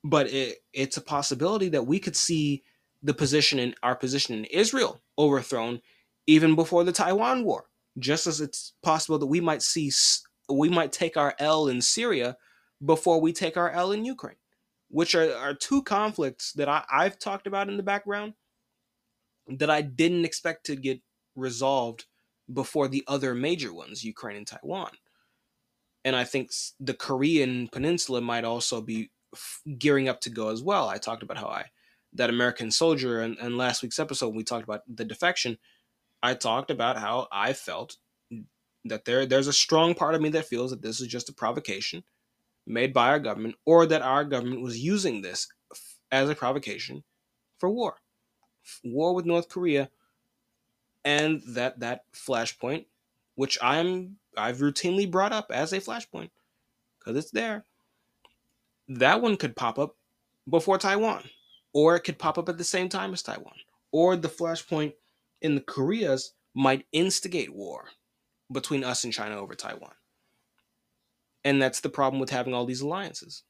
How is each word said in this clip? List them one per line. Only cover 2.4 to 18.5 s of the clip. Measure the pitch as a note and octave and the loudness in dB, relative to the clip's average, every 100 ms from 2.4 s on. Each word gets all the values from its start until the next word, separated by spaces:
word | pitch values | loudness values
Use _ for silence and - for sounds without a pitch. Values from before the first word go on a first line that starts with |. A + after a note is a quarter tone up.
| D3 C#3 _ _ _ _ | 0 -2 _ _ _ _
the | C#3 | -4
position | C3+ C#3+ D3+ - C#3 | 0 2 4 4 2
in, | B2 - | -2 -2
our | A#2+ | -2
position | B2 B2+ C#3 - | 0 -2 -2 -2
in | A2 G#2+ | -4 -2
Israel | D#3+ A3 C4+ A3 - _ - | 2 2 2 0 -2 _ 2
overthrown | D3 C#3 B2 B2 A2+ A#2+ _ _ _ _ - | 4 4 0 -4 -4 -6 _ _ _ _ 6
even | D#3 D#3+ | 8 10
before | D#3 D#3+ F3 | 6 6 4
the | F3 | 4
Taiwan | F3 F3 G3 A#3 B3+ | 2 2 2 2 0
War, | A3+ - - _ _ - | 0 -2 -6 _ _ -6
just | B2+ D#3+ E3+ | -2 0 0
as | D3+ | -2
it's | D3 - - _ | -4 -8 -12 _
possible | E3+ D#3 - D3+ | 2 2 2 0
that | C#3 | 2
we | E3 | 2
might | E3+ C#3+ | 2 0
see | - E3+ C#3+ | 0 0 0
s-, | - - - - _ - | 4 4 2 -2 _ -2
we | C#3 D#3 | 2 4
might | F3 D3 | 4 2
take | - E3 D#3+ | 0 0 2
our | C#3+ - | 0 2
L | D3+ D#3 D3 | 2 4 2
in | B2 | 2
Syria | - - A#3 D#3+ A#2+ B2+ _ _ _ _ | 0 0 0 0 -2 -6 _ _ _ _
before | C#3+ D#3 F3+ E3 | 2 4 6 4
we | D#3+ | 4
take | E3 F3 E3+ | 2 -2 0
our | F3 | 0
L | D#3+ F#3 | 0 0
in | G#3 | -2
Ukraine, | A#3 C4 A2 - _ _ _ _ _ | -4 -8 -14 -16 _ _ _ _ _
which | D3+ E3+ | 0 2
are, | F3 D#3+ | 4 2
are | A#2+ C#3 | 0 -4
two | C#3+ - C#4 | -6 0 0
conflicts | C4+ G3+ G#3+ G#3+ C#3 - - | 2 0 0 -2 -4 -4 -10
that | D3 C#3+ | -2 0
I, | D3 - | 0 2
I've | C#3 F#3+ G3 | 2 2 0
talked | G#3+ G3 G3+ | -6 -6 -4
about | G3 G3+ | -4 -2
in | G3+ | -4
the | |
background | F#3+ G3+ G3+ G3+ G#3+ A3 _ | -2 -4 -2 -6 -8 -14 _